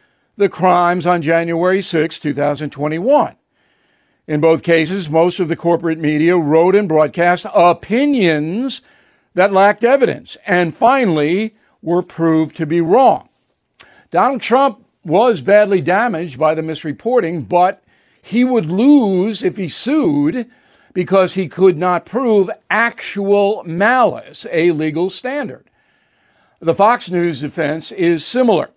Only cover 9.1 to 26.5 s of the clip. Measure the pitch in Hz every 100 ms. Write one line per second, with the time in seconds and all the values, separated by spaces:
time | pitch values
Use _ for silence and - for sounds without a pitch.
9.1 | _ _ 180 196 190 202 208 233 277 214
10.1 | 123 - - - 180 170 - 240 269 220
11.1 | 156 147 190 220 - _ _ 160 175 180
12.1 | - 165 160 160 - 151 170 165 233 247
13.1 | 131 - _ _ _ _ - - _ _
14.1 | 165 233 269 - 247 277 202 _ _ 165
15.1 | 175 247 180 127 208 208 190 151 190 240
16.1 | 165 170 123 156 160 160 156 160 135 233
17.1 | 247 165 170 101 175 185 - _ _ _
18.1 | _ - 226 254 240 156 185 269 285 208
19.1 | 185 214 202 185 202 165 - 240 302 202
20.1 | 143 147 240 226 _ _ _ _ 185 160
21.1 | 190 180 190 165 - 190 151 180 175 -
22.1 | 226 247 208 185 - - 202 233 226 -
23.1 | 202 196 202 202 214 170 170 214 254 208
24.1 | 117 131 151 233 165 175 156 156 156 185
25.1 | - 254 285 208 - _ _ _ _ _
26.1 | _ _ _ _